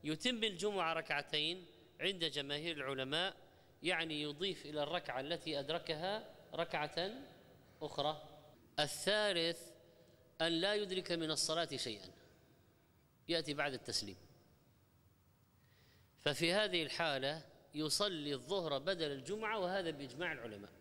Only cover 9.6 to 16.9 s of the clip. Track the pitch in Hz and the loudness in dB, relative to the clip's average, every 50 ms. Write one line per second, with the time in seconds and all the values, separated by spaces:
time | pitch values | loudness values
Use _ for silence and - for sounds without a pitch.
9.6 | - - - - - - - - - - - - - - - - 160 170 170 165 | -8 -16 -18 -20 -20 -20 -20 -20 -20 -20 -20 -20 -20 -20 -2 0 2 4 4 4
10.6 | 170 196 208 208 208 185 185 185 175 - 175 165 160 156 156 147 - - 156 165 | 4 4 4 2 2 0 0 -2 0 0 0 0 2 0 2 2 2 2 2 2
11.6 | 170 151 139 123 - 123 110 101 92 - - - - - - - - - - - | 0 0 -2 -4 -2 -4 -4 -6 -10 -16 -18 -20 -20 -20 -20 -20 -20 -20 -20 -20
12.6 | - - _ _ - _ _ - _ _ _ _ - - 170 165 160 156 147 143 | -20 -20 _ _ -20 _ _ -20 _ _ _ _ -4 0 0 0 0 0 0 0
13.6 | 143 147 131 120 - - 113 - - 101 95 - - - - - - - - - | 0 0 0 -4 -6 -2 -2 -2 -2 -2 -10 -12 -16 -20 -20 -20 -20 -20 -20 -20
14.6 | _ - _ _ _ _ _ - _ - - _ _ _ _ _ - _ _ - | _ -20 _ _ _ _ _ -20 _ -20 -20 _ _ _ _ _ -20 _ _ -20
15.6 | _ - - - - - - - - _ _ - - 147 143 - 170 165 180 202 | _ -20 -20 -20 -20 -20 -20 -20 -20 _ _ -2 0 0 2 4 4 4 6 4
16.6 | 214 202 180 170 160 143 | 4 4 2 2 0 0